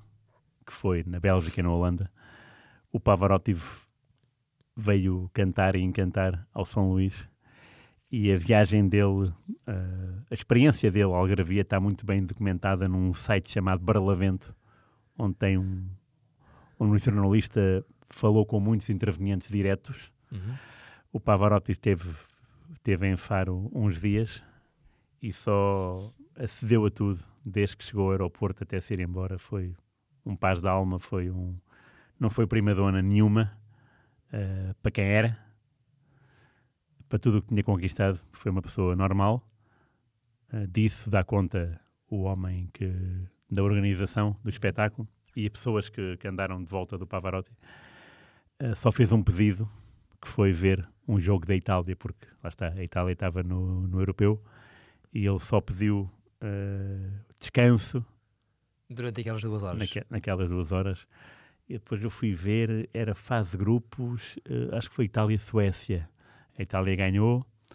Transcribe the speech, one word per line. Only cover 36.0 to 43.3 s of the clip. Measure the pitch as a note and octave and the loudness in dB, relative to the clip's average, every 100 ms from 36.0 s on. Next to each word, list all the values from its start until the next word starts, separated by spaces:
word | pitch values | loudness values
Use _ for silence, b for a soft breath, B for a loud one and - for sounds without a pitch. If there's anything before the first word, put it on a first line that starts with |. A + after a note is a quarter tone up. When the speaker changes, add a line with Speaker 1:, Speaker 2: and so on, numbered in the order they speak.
| _ _ _ _ _ _ _ _ _ _ - | _ _ _ _ _ _ _ _ _ _ -6
Speaker 1:
para | G#2 | 0
tudo | A#2+ G#2 | 2 2
o | |
que | - | 2
tinha | G#2+ | 0
conquistado, | G2 F#2+ F2+ - G2 F2+ - | 2 0 0 0 0 0 -8
foi | - G2+ | -10 -4
uma | F#2+ | -4
pessoa | - - F#2 F2+ | -4 -2 0 2
normal. | F#2+ G2 G2+ A#2+ - _ _ _ _ _ _ _ _ _ - | 2 2 2 0 -4 _ _ _ _ _ _ _ _ _ -10
Eh, | G#2+ G2 | -8 -4
disso | G2+ A2 - A2 | 2 2 0 -2
dá | G2+ | 0
conta | F2+ G2+ F#2 G2 E2+ E2 _ _ - | 2 0 0 -2 -4 -8 _ _ -8
o | G2+ | -4
homem | F#2+ F#2 F#2 F2+ F2+ | -4 -4 -6 -6 -8
que, | - F#2+ F2+ F#2 F#2 F#2 | -8 -6 -4 -6 -8 -10